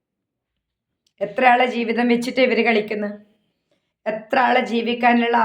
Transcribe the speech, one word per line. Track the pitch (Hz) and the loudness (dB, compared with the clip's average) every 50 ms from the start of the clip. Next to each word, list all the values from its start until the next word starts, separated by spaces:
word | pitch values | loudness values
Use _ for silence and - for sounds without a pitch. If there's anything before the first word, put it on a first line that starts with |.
| _ _ _ _ _ _ _ _ _ _ _ _ _ _ _ _ _ _ _ _ _ _ _ - | _ _ _ _ _ _ _ _ _ _ _ _ _ _ _ _ _ _ _ _ _ _ _ -10
എത്ര | 196 196 - - 254 254 | -10 -8 -4 2 4 4
ആളെ | 240 247 254 247 214 | 4 4 2 0 0
ജീവിതം | 233 240 233 226 226 240 247 | -2 -2 -2 -2 0 0 0
വെച്ചിട്ട് | 240 233 240 254 - 269 | 0 0 -2 -4 -2 0
ഇവർ | 254 214 226 220 226 | 0 2 2 0 0
കളിക്കുന്നു? | 233 226 214 214 - 220 208 208 202 202 - - _ _ _ _ _ _ _ _ _ _ _ _ _ _ _ - | 0 0 0 -2 -4 -6 -6 -6 -8 -10 -12 -18 _ _ _ _ _ _ _ _ _ _ _ _ _ _ _ -8
എത്ര | - 214 214 220 - 269 262 | -8 -8 -8 -8 -4 -2 0
ആളെ | 247 240 247 254 233 202 | 2 2 2 0 0 0
ജീവിക്കാനുള്ള | 226 233 226 226 240 233 240 240 240 233 233 233 233 233 226 | -2 -4 -2 -2 -4 0 2 2 2 2 2 2 0 0 0